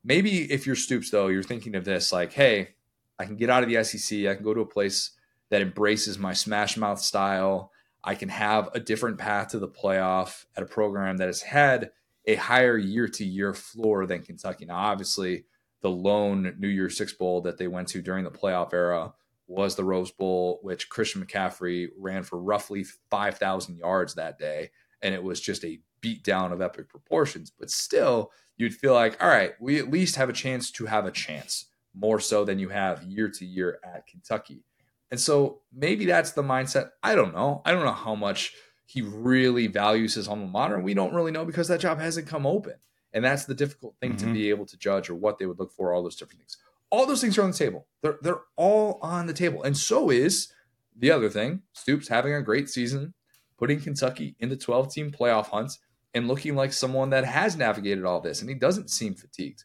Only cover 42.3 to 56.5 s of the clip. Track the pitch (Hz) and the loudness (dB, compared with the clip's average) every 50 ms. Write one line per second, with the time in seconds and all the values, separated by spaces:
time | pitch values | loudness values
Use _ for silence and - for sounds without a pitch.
42.3 | 160 151 139 139 180 208 202 - - _ _ _ _ _ _ _ - 110 120 131 | -6 -2 0 0 0 0 -2 -6 -16 _ _ _ _ _ _ _ -4 0 2 2
43.3 | 139 139 143 - 135 131 143 143 143 _ - 110 _ _ 127 127 117 98 101 113 | 2 0 -2 -6 -2 -2 -2 -4 -4 _ -18 -20 _ _ -6 -4 -4 -2 -2 0
44.3 | 113 107 107 104 104 101 101 - - _ - 101 98 98 90 - 87 85 98 107 | 0 2 2 2 0 0 -2 -12 -14 _ -2 0 0 0 0 -4 -8 -2 0 -2
45.3 | 107 - 95 92 87 87 95 90 _ - 95 90 87 90 87 85 - - 80 _ | 0 0 -6 -6 -4 -6 -8 -10 _ -4 0 0 0 0 -2 -4 -8 -12 -18 _
46.3 | - _ _ _ - _ _ _ _ _ _ _ - 226 262 262 285 233 254 226 | -20 _ _ _ -20 _ _ _ _ _ _ _ 2 4 4 4 2 0 2 2
47.3 | 185 - 202 185 156 - 160 117 92 76 - _ _ _ - 151 147 - 143 170 | 2 4 2 2 2 0 -2 -2 -2 -6 -14 _ _ _ -4 -4 -4 -2 -4 -4
48.3 | 175 - - _ _ - 165 196 208 214 214 208 190 - - 160 175 175 170 170 | -4 -4 -8 _ _ 2 4 4 6 4 4 2 -2 -6 -6 -4 -4 -4 -4 -4
49.3 | 156 147 180 170 - 175 - 139 139 143 - - 220 277 302 175 127 120 135 185 | -2 0 0 0 0 -2 -2 -2 0 0 0 2 2 2 4 4 4 6 4 4
50.3 | 190 - - - _ _ _ _ _ _ _ _ _ 113 123 139 160 139 110 104 | 2 0 -2 -6 _ _ _ _ _ _ _ _ _ 0 4 4 4 4 4 2
51.3 | 95 104 110 131 175 190 _ _ _ - - - 143 147 147 - 117 117 127 143 | 0 0 -2 -2 -4 -6 _ _ _ -6 0 0 0 0 0 0 0 2 2 2
52.3 | 147 147 143 107 107 135 143 139 - 127 120 120 135 139 143 165 - _ _ _ | -2 -2 0 0 0 0 0 -2 -4 -4 -4 -2 -2 -4 -6 -8 -12 _ _ _
53.3 | _ _ _ _ _ _ 120 135 147 147 143 165 143 - 135 127 131 - - - | _ _ _ _ _ _ 0 0 0 0 -2 -6 -4 -2 -2 -2 -2 -4 -10 -10
54.3 | - _ 113 123 135 131 - - 120 127 135 139 - 156 151 147 143 - 120 120 | -8 _ -6 -4 -4 -4 -2 0 2 2 2 0 -4 -8 -8 -8 -4 0 2 4
55.3 | 113 107 107 - - 104 117 143 - - _ _ _ _ _ _ - 120 120 120 | 4 2 2 0 -4 -4 -4 -4 -8 -14 _ _ _ _ _ _ -4 -2 0 0
56.3 | 135 139 - 156 | -2 -2 -2 -2